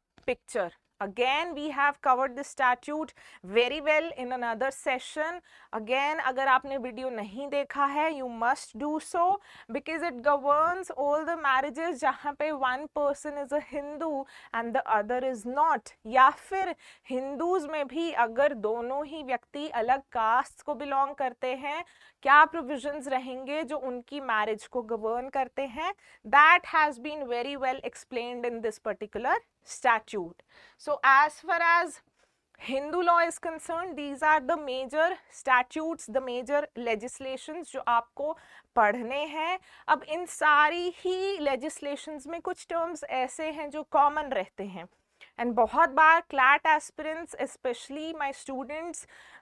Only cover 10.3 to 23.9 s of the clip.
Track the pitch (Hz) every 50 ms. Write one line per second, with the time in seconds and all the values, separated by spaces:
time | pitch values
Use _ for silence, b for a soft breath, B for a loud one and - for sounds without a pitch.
10.3 | 285 285 254 285 285 302 320 339 359 381 359 - - 247 285 285 294 311 311 320
11.3 | 339 320 302 277 262 262 269 294 226 302 330 349 311 247 311 262 269 - - 294
12.3 | 285 - 294 311 302 262 262 247 254 277 311 - - 302 294 285 285 - - 302
13.3 | 285 285 285 247 285 302 - - 262 285 285 294 302 285 330 320 294 269 269 B
14.3 | B B B B B 233 233 233 226 233 - - 220 208 208 214 247 254 269 262
15.3 | 254 214 208 240 262 285 311 320 294 226 - - - _ - 220 247 262 262 285
16.3 | 294 - - - 381 392 381 359 302 B B B B B B - 262 254 269 277
17.3 | 285 240 330 349 370 370 294 294 311 302 277 254 254 330 339 330 - 233 240 226
18.3 | 226 247 285 294 285 214 202 214 226 233 233 247 269 285 311 269 320 311 277 254
19.3 | 247 233 _ _ - 285 302 302 - 240 220 247 262 277 - _ - 233 220 220
20.3 | 233 262 277 - - - - 294 294 233 294 277 277 269 277 277 285 - 269 247
21.3 | 247 - 262 254 269 262 285 277 302 330 349 b b b b b b _ - 262
22.3 | 285 294 311 302 - 339 269 247 302 247 254 294 285 302 254 285 262 254 254 262
23.3 | 254 262 262 262 294 311 320 240 302 269 254 254